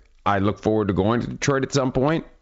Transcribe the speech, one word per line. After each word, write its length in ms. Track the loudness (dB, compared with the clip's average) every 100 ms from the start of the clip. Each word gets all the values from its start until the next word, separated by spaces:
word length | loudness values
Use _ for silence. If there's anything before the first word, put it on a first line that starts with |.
| _ _ -2
I 140 | 0
look 220 | 0 0
forward 260 | 0 0 0
to 60 |
going 280 | 2 2 2
to 60 | -2
Detroit 360 | -4 0 0
at 80 | 0
some 200 | 0 0
point. 340 | 0 0 0 -4 -20